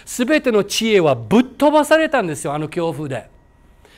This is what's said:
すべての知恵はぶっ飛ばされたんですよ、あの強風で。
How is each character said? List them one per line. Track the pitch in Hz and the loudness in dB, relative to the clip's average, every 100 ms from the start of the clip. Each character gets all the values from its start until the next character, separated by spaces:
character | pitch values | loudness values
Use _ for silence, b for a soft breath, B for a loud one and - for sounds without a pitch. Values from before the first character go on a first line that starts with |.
す | - - 247 | -12 -4 0
べ | 302 | 0
て | 254 | 2
の | 214 | 0
知 | - - 220 | 0 -2 2
恵 | 202 | 2
は | 156 | 2
ぶ | 127 113 226 | 0 2 2
っ | |
飛 | 247 - 285 | 2 2 2
ば | 302 | 4
さ | 294 311 | 4 2
れ | 311 | 2
た | 262 | 0
ん | 180 | -2
で | |
す | 143 | -4
よ、 | 151 | -6
あ | 151 | -6
の | 151 | -6
強 | 175 165 | -4 -4
風 | 143 151 | -4 -8
で。 | 117 - _ _ _ _ _ b | -10 -12 _ _ _ _ _ b